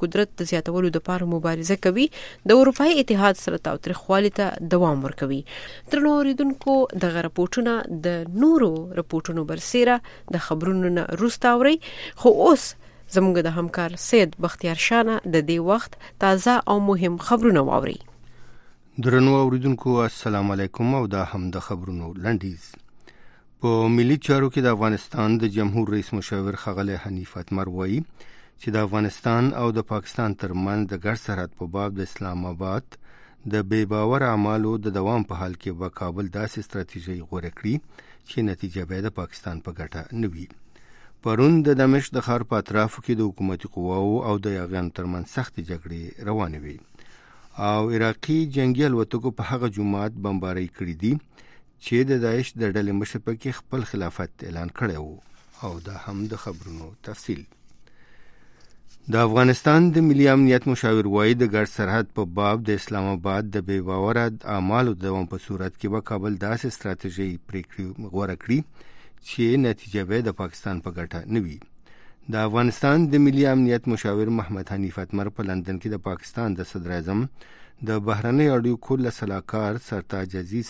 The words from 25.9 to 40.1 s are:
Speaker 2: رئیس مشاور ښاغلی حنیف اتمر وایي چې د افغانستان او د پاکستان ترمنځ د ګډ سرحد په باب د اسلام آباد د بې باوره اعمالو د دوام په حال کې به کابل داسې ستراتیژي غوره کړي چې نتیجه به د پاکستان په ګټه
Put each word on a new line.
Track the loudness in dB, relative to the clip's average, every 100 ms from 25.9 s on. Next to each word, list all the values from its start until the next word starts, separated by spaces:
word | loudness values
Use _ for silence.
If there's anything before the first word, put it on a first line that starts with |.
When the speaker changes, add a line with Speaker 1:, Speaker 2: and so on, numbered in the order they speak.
| -2
Speaker 2:
رئیس | -2
مشاور | -6 -4 -4 -4 -6
ښاغلی | -6 -4 -4 -4 -6
حنیف | -8 -8 -12
اتمر | -6 -4 -4
وایي | -4 -2 -2 -4 -12 -20 -20 -20 -12
چې | -4
د | 0 0
افغانستان | 0 -2 -2 0 2 2
او | 0 -2
د | -2 -4
پاکستان | -6 -6 -4 -4 -4
ترمنځ | -6 -4 -2 -2 -4
د | -4 -4
ګډ | -4 -4
سرحد | -6 -6 -8
په | -8 -6
باب | -4 -4
د | -8
اسلام | -8 -8 -6 -8
آباد | -6 -4 -6 -8 -18 -20 -20 -20 -16 -4
د | -2 0
بې | 0 2
باوره | 0 0 2 2
اعمالو | 2 2 2 0 0
د | -2 -2
دوام | 0 0 -2
په | -6
حال | -6 -8
کې | -8 -8
به | -8 -6
کابل | -8 -6 -6 -6
داسې | -8 -8 -10
ستراتیژي | -10 -10 -12 -10 -10 -8
غوره | -8 -10 -8
کړي | -4 -4 -6 -20 -20 -20 -10
چې | -2 -2
نتیجه | -2 -6 -8 -8
به | -6 -6
د | -6
پاکستان | -10 -10 -10 -10 -10
په | -12
ګټه | -10 -12 -10